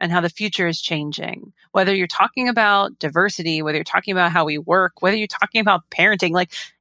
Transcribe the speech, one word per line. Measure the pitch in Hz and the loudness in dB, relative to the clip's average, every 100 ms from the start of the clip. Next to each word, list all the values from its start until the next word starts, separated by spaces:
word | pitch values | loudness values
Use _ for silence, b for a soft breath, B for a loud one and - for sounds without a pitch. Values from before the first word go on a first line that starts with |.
and | 170 | -2
how | 175 | 0
the | 165 | 0
future | - 214 - 175 | -4 -6 -2 -2
is | 165 | -2
changing, | - 160 147 - - - - _ b | -4 -4 -6 -8 -10 -12 -18 _ b
whether | 196 190 | 0 2
you're | 196 180 | 0 -2
talking | - 220 - 247 | 0 0 0 -2
about | 233 214 202 196 - | 2 4 4 2 -2
diversity, | 151 160 196 - 165 160 | -2 2 0 0 -2 -2
whether | 151 151 | -2 -4
you're | |
talking | 170 - 196 | -2 -2 0
about | 185 175 | 0 2
how | 170 | 2
we | 156 147 | 0 -2
work, | 160 180 180 - | 0 2 2 0
whether | 180 214 | 0 0
you're | 214 | -2
talking | - 202 226 | -4 -2 0
about | 208 180 - | 2 2 0
parenting, | - 185 196 180 | 2 2 4 0
like, | 175 180 B B B | 0 -2 B B B